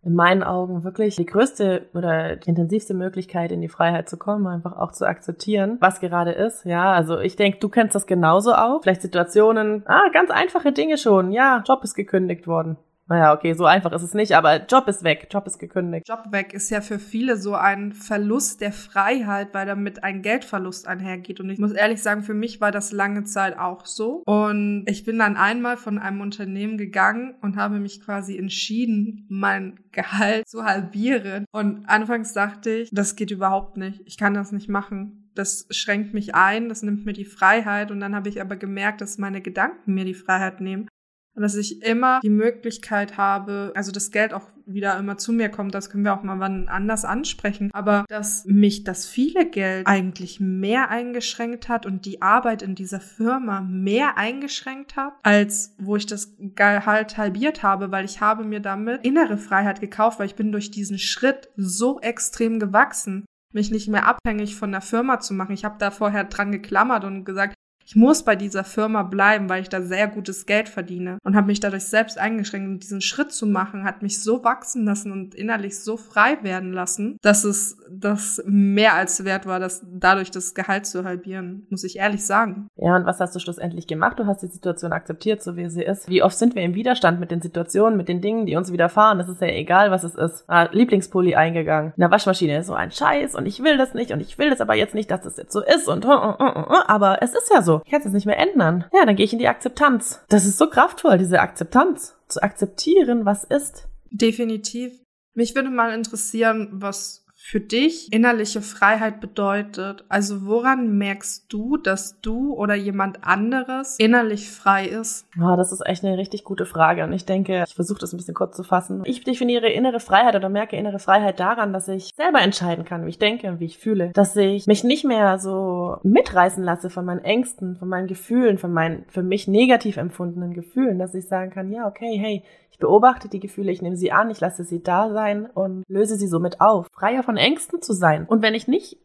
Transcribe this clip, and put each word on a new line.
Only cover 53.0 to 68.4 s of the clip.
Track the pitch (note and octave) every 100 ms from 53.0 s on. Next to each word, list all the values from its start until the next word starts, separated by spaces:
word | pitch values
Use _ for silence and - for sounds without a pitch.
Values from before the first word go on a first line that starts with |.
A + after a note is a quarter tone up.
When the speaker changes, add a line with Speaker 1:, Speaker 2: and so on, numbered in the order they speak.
| - - A3+ C4 A#3+ G3
Speaker 2:
mehr | F#3+ F#3 F#3+ A3 C#4+ G3+
eingeschränkt | G#3+ C4+ C#4 - - C4+ C#4 -
hat, | C#4 C#4
als | G#3 G#3 G#3 - - _
wo | G3 G#3
ich | G#3
das | G#3 - _
Gehalt | G3 F#3+ G3+ G3+ G#3 G#3+ G#3+ -
halbiert | G#3 F#3+ C#4+ D#4
habe, | G3+ F#3+ G3
weil | G3 G3
ich | -
habe | G#3+ A3
mir | G#3+ G#3+
damit | G3+ G3 A3 B3+
innere | A#3 D4+ D#4 G#3
Freiheit | - G3 G3+ G3
gekauft, | G3+ - A3 A3+
weil | G3
ich | -
bin | G#3+
durch | G#3 G#3
diesen | G#3 G3+ G3
Schritt | - - B3+ C4+ - -
so | F#3+ F#3 B3 C#4
extrem | A3 A#3 - - A3+ A3+
gewachsen, | G#3 G3+ C#4+ - - F#3+ - _ _
mich | G#3+ G#3
nicht | A3 G#3
mehr | G#3 -
abhängig | B3 A#3+ G#3 G#3 -
von | G#3
der | G3
Firma | F#3+ A#3 C4 B3
zu | -
machen. | F#3+ F#3
Ich | G3 G#3
habe | G#3
da | G3+
vorher | G3 G#3 G#3 G3
dran | - G3+
geklammert | G3+ - G3 A#3+ A#3 G3
und | F#3+ F#3+
gesagt, | F#3+ G3+ - _ _ _
ich | G#3
muss | A#3+ D#4
bei | -
dieser | G3